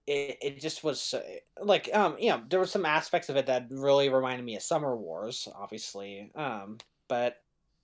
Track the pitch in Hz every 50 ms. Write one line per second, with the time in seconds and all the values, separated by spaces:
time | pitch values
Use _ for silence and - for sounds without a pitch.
0 | - - 143 143 143 139 131 - - 143 139 135 143 160 156 - - 156 135 123
1 | - - - 123 - - 95 - - _ - - 196 208 196 160 - - - 214
2 | 202 170 147 - 196 233 156 120 113 - 180 185 185 180 - 208 180 151 151 160
3 | 156 - - 170 - - 139 139 135 131 127 123 123 117 135 135 135 139 139 139
4 | 139 139 131 131 131 127 127 123 123 120 110 101 - - 170 156 147 139 123 117
5 | 101 82 80 85 104 113 - - - - - - 101 - 107 110 - - - 101
6 | 98 101 101 98 101 - - - 151 135 113 104 98 101 110 117 - _ _ _
7 | _ - 127 120 120 123 120 - _ _ _ _ _ _ _ _